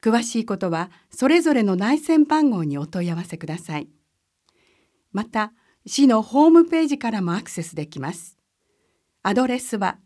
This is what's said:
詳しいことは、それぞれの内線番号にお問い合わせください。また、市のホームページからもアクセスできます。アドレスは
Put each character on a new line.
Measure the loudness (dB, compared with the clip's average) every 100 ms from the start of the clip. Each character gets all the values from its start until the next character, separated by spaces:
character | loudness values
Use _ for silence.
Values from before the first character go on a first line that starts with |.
詳 | 2 0
し | -2 -6
い | -4
こ | -4
と | -4
は、 | -4 -6 _ _
そ | -2 2
れ | 2
ぞ | 4
れ | 2
の | 2 0
内 | 0 -2
線 | 2 2 4
番 | 2 2
号 | 0 -4
に | -4
お | -6
問 | -6 -4
い |
合 | -4
わ |
せ | -8 -12
く | -10
だ | -12
さ | -10 -12
い。 | -12 _ _ _ _ _ _ _ _ _ _ _ _
ま | -10
た、 | -6 -6 -6 _ _ _ -10
市 | 2 4
の | 4
ホ | 0 4 6
ー |
ム | 8 6
ペ | 2
ー | -2
ジ | -2
か | -4
ら | -4
も | -4
ア | -4
ク | -6
セ | -12
ス | -10 -10
で | -10
き | -10
ま | -10
す。 | -10 -16 _ _ _ _ _ _ _ _ _
ア | -2
ド | 0 0
レ | -2
ス | -6 -4
は | -4 -4